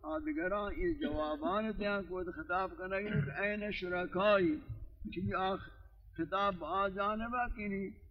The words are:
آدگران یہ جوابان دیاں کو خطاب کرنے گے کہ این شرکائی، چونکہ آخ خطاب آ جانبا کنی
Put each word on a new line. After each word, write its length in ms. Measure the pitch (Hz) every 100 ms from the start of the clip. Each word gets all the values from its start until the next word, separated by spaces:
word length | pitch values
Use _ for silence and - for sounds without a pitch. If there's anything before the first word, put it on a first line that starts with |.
آدگران 680 | 302 311 311 302 330 202 208 311
یہ 160 | 349
جوابان 680 | 147 151 151 151 151 160 202 220 208
دیاں 240 | 202 202 180
کو 140 | 185 180 302
خطاب 340 | - 180 190 170
کرنے 180 | 185 196
گے 140 | 208
کہ 200 | 165 139 -
این 300 | 202 208 208
شرکائی، 840 | 196 180 180 180 185 208 202 175 151 - - - - -
چونکہ 200 | 175 202
آخ 260 | - 190 196 - - - - - -
خطاب 480 | 165 190 202 180
آ 240 | 156 190 202
جانبا 580 | 190 202 214 233 247 240
کنی 400 | - 208 196 196 - -